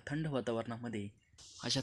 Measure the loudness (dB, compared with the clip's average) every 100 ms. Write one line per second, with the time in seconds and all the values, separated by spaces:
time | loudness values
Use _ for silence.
0 | -2 0 2 2 2 0 0 -2 -2 -2
1 | -4 -8 _ -20 -18 -4 2 2